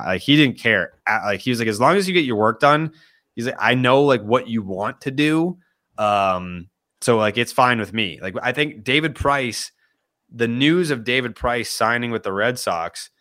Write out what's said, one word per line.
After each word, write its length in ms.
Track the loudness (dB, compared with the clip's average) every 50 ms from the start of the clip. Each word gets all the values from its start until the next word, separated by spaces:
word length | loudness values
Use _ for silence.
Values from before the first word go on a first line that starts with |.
| -2
like, 160 | -2 -4 -2
he 120 | 2 2 4
didn't 240 | 4 4 2 0 -2
care. 360 | 0 0 0 0 0 -4 -8 _ _
At, 160 | -4 -4 -2 -2
like, 140 | -2 -4 -2
he 100 | -2 -4
was 80 | -2 -2
like, 100 | -2 -2
"As 100 | 0 2
long 180 | 4 4 4
as 120 | 2 0 0
you 60 | 0
get 100 | 0 0
your 120 | 0 0
work 220 | 2 2 2 2 4
done," 320 | 4 4 4 4 0 -4 -8 _ _ _ _ _ _ _ _
he's 100 | -8 -8
like, 120 | -8 -4 0
"I 160 | 2 2 2
know, 280 | 4 4 4 6 6
like, 200 | 6 4 2 2
what 260 | 2 0 0 0 0 -2
you 140 | -4 -4
want 400 | -4 -4 -6 -4 -4 -6 -6 -6
to 80 | -8 -6
do. 480 | -2 0 0 2 2 0 0 -2 -4 -8 _ _ _ _ _ _ _ -2
Um, 720 | 0 2 2 2 2 2 0 -2 -4 -8 -10 -12 -14 -16 _ _ _ _ _ _
so, 160 | 0 2 2 2
like, 180 | 2 2 0
it's 160 | 0 -2 0
fine 260 | 2 2 4 4 4 0
with 140 | -2 -4
me." 260 | -4 -4 -4 -4 -4 -6
Like, 120 | -6 -6 -4 -4
I 100 | -4 -4
think 300 | -2 -2 -4 -4 -6 -8
David 320 | -4 -2 0 0 0 -2 -4
Price, 580 | -2 -2 0 0 0 -2 -4 -6 -8 -10 -12 -16 _ _ _ _ _ _ _ _ _ _ _
the 160 | -6 -4 -2 -2
news 420 | 0 2 2 2 2 2 0 0
of 140 | -4 -4 -2
David 320 | -2 0 0 -2 -4 -6
Price 320 | -4 -2 -2 -2 -2 -4 -6
signing 440 | -2 0 0 2 2 0 -2 -4
with 100 | -4 -4
the 100 | -4 -4
Red 260 | -2 0 0 0 -2 -2
Sox, 520 | -4 -4 -4 -4 -4 -8 -10 -14 -16 -18 _ _